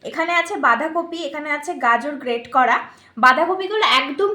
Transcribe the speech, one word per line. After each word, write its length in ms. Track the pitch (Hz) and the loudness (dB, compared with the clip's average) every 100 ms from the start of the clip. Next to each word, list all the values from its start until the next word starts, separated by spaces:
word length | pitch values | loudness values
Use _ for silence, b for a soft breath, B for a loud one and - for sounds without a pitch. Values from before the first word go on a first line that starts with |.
এখানে 280 | - 330 339 | -10 -4 0
আছে 220 | 349 330 370 | 0 0 0
বাঁধাকপি, 640 | 269 226 311 339 339 330 285 | 0 2 0 -4 -6 -8 -8
এখানে 240 | 302 302 | -8 -6
আছে 200 | 294 359 | -6 -6
গাজর 420 | 277 240 233 285 285 | -2 2 2 0 -6
গ্রেট 300 | 247 233 - | -6 -6 0
করা। 260 | - 240 240 - B B - | 2 4 2 -2 B B 4
বাঁধাকপিগুলো 680 | 254 269 339 381 381 427 392 | 4 6 2 0 -2 0 2
একদম 440 | 254 277 277 403 | 2 0 -2 -2